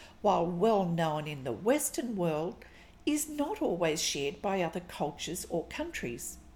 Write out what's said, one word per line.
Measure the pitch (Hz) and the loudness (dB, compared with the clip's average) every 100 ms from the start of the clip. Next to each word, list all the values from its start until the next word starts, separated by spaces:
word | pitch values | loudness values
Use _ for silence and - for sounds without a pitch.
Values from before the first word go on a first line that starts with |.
| - - | -20 0
while | 208 185 170 | 2 4 2
well | 175 214 208 | 2 4 6
known | 180 165 160 151 151 | 4 2 2 0 -4
in | 151 | -6
the | 131 | -4
Western | 110 202 294 - - 240 | 0 4 4 2 -2 -4
world, | 208 175 151 165 - - - - - | 0 2 2 -2 -6 -16 -20 -20 -6
is | - 294 294 | 0 0 0
not | 294 285 415 | -2 -2 0
always | 311 175 170 156 | 0 2 2 2
shared | - 151 139 - | 0 0 -2 -2
by | 202 190 | -2 2
other | 170 180 | 0 -2
cultures | 170 - 151 - - 175 - | -8 -4 -4 -4 -6 -6 -4
or | 170 156 | -4 -4
countries. | - 330 - 160 120 - - - | -6 -6 -4 -6 -6 -10 -12 -18